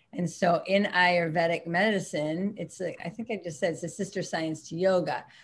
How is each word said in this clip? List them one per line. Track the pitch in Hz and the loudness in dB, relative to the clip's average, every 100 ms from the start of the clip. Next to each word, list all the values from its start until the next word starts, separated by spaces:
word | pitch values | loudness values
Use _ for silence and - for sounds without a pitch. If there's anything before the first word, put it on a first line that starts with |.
| _ | _
And | 185 170 | -4 -4
so | - 180 170 - | 2 2 2 2
in | 196 202 | 2 2
Ayurvedic | 180 180 180 170 160 170 170 - | 4 6 6 2 2 2 0 0
medicine, | 170 214 202 147 156 151 160 196 202 | 2 2 2 -2 -4 -2 -2 -4 -4
it's | 170 - | -12 -6
like, | 180 - | -8 -6
I | 170 | -10
think | - 233 | -10 -6
I | 208 | -6
just | 175 156 | -6 -2
said | 185 | -2
it's | 160 | -2
a | 170 | -8
sister | - 190 190 | -6 -6 -4
science | 165 165 160 156 - | -4 -4 -4 -6 -8
to | 165 | 0
yoga. | 185 185 151 127 - - | 4 4 2 -4 -8 -20